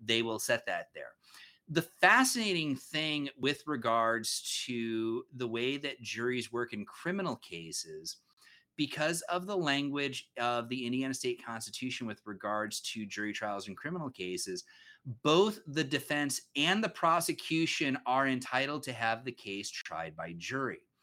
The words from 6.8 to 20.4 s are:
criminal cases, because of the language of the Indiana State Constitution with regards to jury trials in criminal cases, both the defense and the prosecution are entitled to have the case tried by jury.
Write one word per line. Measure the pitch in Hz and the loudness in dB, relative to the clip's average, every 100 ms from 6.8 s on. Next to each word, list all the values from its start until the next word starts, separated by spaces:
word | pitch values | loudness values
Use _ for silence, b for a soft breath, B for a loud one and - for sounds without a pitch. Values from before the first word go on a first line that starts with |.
| 98 | -8
criminal | - 170 196 180 113 | -6 -2 0 0 -4
cases, | - 87 82 - 82 78 82 - _ b b b b - | -6 -10 -6 -6 -6 -10 -10 -12 _ b b b b -4
because | 143 - 156 170 | -4 0 0 0
of | - 175 185 | -2 -4 -2
the | 196 | 0
language | 156 139 143 143 143 131 - - | 2 2 2 0 -2 -4 -10 -2
of | 120 120 117 | 2 2 0
the | 131 120 | -4 -2
Indiana | 127 135 | 0 0
State | 131 127 120 | 0 -2 -2
Constitution | 120 113 - - 127 127 120 | -6 -8 -8 -6 -6 -4 -6
with | 104 | -8
regards | 107 95 104 107 107 - | -10 -6 -2 0 0 -4
to | - 113 | -6 -6
jury | 104 104 104 | -6 -4 -4
trials | 104 107 101 98 | -2 -4 -4 -6
in | 92 | -8
criminal | 147 180 143 | -6 -4 -6
cases, | - 92 92 - - - B B B 135 110 | -6 -6 -4 -4 -6 -8 B B B -12 -2
both | 147 160 214 208 - | 6 8 6 4 -4
the | 143 | -2
defense | 143 143 - 147 143 - - 143 | 0 0 0 0 2 -2 -4 0
and | 156 202 | 4 4
the | 220 | 2
prosecution | - 165 170 165 147 - 165 165 - 147 135 127 | 2 4 4 4 -2 0 0 0 0 0 0 2
are | 131 135 | 4 4
entitled | 127 127 127 139 147 | 2 0 0 0 -2
to | 131 | -6
have | 117 113 113 | -2 0 0
the | 127 | -2
case | 120 - 98 98 | -8 -8 -6 -6
tried | - - 80 82 80 | -8 -8 -6 -8 -6
by | 82 | -8
jury. | 85 | -8